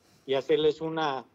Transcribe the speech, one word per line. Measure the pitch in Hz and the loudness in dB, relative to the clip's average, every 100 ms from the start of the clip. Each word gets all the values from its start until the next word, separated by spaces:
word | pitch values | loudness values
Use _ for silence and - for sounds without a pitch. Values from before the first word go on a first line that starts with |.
| _ _ - | _ _ -4
y | |
hacerles | 135 127 151 156 147 | -2 2 2 2 0
una, | 160 160 151 131 117 | -4 -2 -2 -4 -8